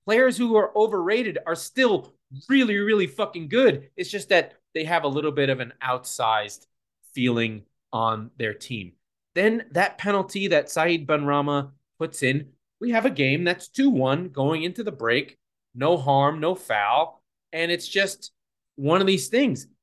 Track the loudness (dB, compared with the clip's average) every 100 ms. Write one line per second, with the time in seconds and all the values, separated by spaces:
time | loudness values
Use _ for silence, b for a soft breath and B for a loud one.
0 | 0 4 4 2 2 2 2 2 2 0
1 | 0 0 -2 -6 -6 -6 -4 2 2 2
2 | -4 _ _ -12 0 2 4 2 2 0
3 | 0 -4 -6 -6 -2 4 4 2 -4 -10
4 | -8 -8 2 2 2 -6 _ -8 -2 0
5 | 0 -2 -2 0 0 0 -6 -8 -4 -4
6 | -6 -2 2 2 -2 -10 _ _ _ _
7 | _ -2 0 2 -2 -4 -16 _ _ -2
8 | -2 -2 -8 -8 -8 -8 -10 -12 -12 -18
9 | _ _ _ 0 2 0 -2 0 0 -2
10 | -2 -2 -2 -4 0 2 2 0 0 0
11 | 0 -2 0 0 0 -2 -4 -12 _ -10
12 | -8 -2 0 0 -4 _ _ -8 -2 0
13 | 0 2 0 2 0 -2 -4 0 2 4
14 | 2 0 -4 -2 0 0 -4 -6 -8 -4
15 | 0 0 -2 -12 _ _ _ -2 0 2
16 | 2 2 2 0 -2 -4 -2 -2 2 0
17 | 0 -6 _ _ _ -4 -4 -4 -4 -2
18 | -2 -4 -18 _ _ _ _ -6 0 2
19 | 2 0 0 0 0 -2 -10 _